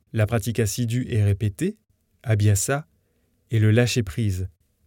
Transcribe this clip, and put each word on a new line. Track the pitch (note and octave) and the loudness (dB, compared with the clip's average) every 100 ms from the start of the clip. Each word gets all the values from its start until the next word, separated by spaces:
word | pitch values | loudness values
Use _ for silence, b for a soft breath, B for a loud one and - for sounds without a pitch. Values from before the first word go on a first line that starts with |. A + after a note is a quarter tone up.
| _ | _
La | A2+ G#2+ | -2 0
pratique | A#2 A#2+ A2+ | -2 -2 -2
assidue | G#2+ - A#2 B2 F3+ | -2 -2 -2 -2 -2
et | A2 | 0
répétée, | G2+ G2 G#2+ - F3+ G#3+ _ _ _ _ | 2 0 -2 -2 -6 -6 _ _ _ _
abhyasa, | - G#2 G#2+ G2+ - C#3 - _ _ _ _ _ _ | -2 2 2 2 0 -4 -6 _ _ _ _ _ _
et | A2+ | 2
le | G#2+ | 4
lâcher-prise, | A2 B2 B2 G#2 - G#2+ F#2 F#2 _ _ _ | 4 2 0 -4 -2 -2 -2 -6 _ _ _